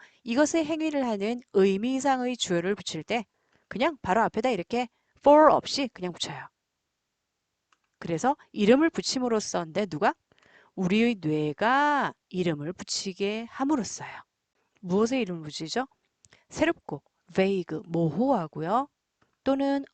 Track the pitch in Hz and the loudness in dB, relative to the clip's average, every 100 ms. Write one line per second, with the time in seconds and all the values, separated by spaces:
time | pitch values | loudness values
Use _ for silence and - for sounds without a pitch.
0 | - _ 226 240 294 330 302 320 311 294 | -8 _ -2 2 2 0 -2 -2 -2 -2
1 | 254 202 208 247 - 196 196 196 240 262 | -2 -2 -4 -6 -2 2 4 2 -2 0
2 | 277 254 247 247 - 170 180 202 - 156 | 0 0 -2 -4 -2 -2 -2 -4 -6 -10
3 | - 226 - _ _ _ - 190 302 285 | -4 -6 -6 _ _ _ -10 -2 -2 -2
4 | - 202 202 220 262 196 - 233 247 _ | 0 0 0 0 -2 -2 -4 -6 -6 _
5 | _ _ 277 294 311 147 - - 262 - | _ _ 8 10 10 6 2 -4 -4 -6
6 | 180 160 - 143 - _ _ _ _ _ | -10 -8 -10 -12 -16 _ _ _ _ _
7 | _ _ _ _ _ _ _ _ _ - | _ _ _ _ _ _ _ _ _ -12
8 | 165 160 254 294 _ 208 202 262 320 - | -6 -2 -2 -2 _ 2 4 6 4 0
9 | - 269 247 220 - 180 160 160 208 151 | -4 -2 0 -2 -2 -4 -4 -4 -4 0
10 | 220 320 _ _ _ - _ - 180 214 | 0 0 _ _ _ -20 _ -4 0 2
11 | 240 208 156 151 151 - 214 269 294 285 | 2 0 -2 -2 -2 0 2 2 2 0
12 | 175 - _ 185 175 147 151 185 - - | -2 -6 _ -4 -2 -2 -6 -10 -8 -8
13 | 196 180 196 220 233 - 277 302 185 - | -8 -4 -4 -4 -8 -4 -2 0 -4 -10
14 | - - - _ _ _ _ _ 180 190 | -14 -16 -20 _ _ _ _ _ -2 0
15 | 226 262 190 170 151 - 160 233 277 _ | 2 0 -2 -6 -10 -10 -6 -6 -6 _
16 | _ _ _ _ _ - 320 - - 143 | _ _ _ _ _ -2 -2 -2 -8 -12
17 | - _ - - 190 196 170 156 170 170 | -12 _ -6 0 0 0 -4 -8 -4 0
18 | 160 151 262 233 156 151 160 233 285 _ | 0 2 0 0 -2 -6 -2 -2 -2 _
19 | _ _ _ _ - 269 277 277 277 | _ _ _ _ -2 0 0 -2 -4